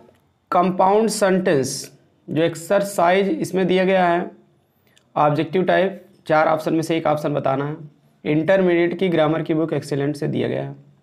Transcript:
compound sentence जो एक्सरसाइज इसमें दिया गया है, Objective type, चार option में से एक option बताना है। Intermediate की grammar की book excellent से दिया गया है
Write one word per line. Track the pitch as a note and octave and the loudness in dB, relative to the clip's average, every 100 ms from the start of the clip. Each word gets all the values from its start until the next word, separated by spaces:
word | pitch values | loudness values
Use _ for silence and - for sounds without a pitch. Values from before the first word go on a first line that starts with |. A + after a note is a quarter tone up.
| - _ _ _ - | -16 _ _ _ -2
compound | F3+ F#3 F#3+ F#3+ G#3 A3 | 0 2 2 2 4 2
sentence | - G3 F#3 F#3+ C#3+ A#2 - - - _ _ - | 0 2 2 2 0 0 -6 -12 -20 _ _ -6
जो | C#3+ | -2
एक्सरसाइज | E3 - - G3+ D3+ - F3 F#3+ G3 | -2 -2 -2 0 0 0 2 2 0
इसमें | D#4 D#3 F#3 F3+ | -2 -2 0 2
दिया | F#3 | 2
गया | F#3 F#3+ F3 | 2 2 2
है, | E3+ G3+ - _ _ _ _ _ _ _ - | 0 -4 -12 _ _ _ _ _ _ _ 0
Objective | D3 D3 D3 F#3 | 2 2 0 0
type, | F3+ E3+ F#3+ F#3+ - _ - | 2 2 0 -4 -16 _ 0
चार | D#3 D#3+ | 2 2
option | D#3+ D#3 | 0 0
में | D#3+ | -2
से | D#3+ D#3+ | 0 0
एक | D#3 | 0
option | D3+ D3+ | 0 -2
बताना | C#3+ C3+ C3+ D3 | -2 -2 -2 -4
है। | D#3+ D3+ _ _ _ | -10 -16 _ _ _
Intermediate | D3+ D#3 D#3+ F#3+ F3+ E3+ E3+ F3 | -2 0 2 2 2 2 0 0
की | F#3+ | 0
grammar | E3 D3+ D#3+ | 2 0 0
की | D#3 | -2
book | D#3 D#3+ | -2 -2
excellent | D3 - C#3 C#3+ D3 | -4 -4 -4 -4 -4
से | D3 | -4
दिया | B2 A#2+ | -4 -4
गया | C3 | -4
है | C#3 C#3 - _ | -8 -12 -20 _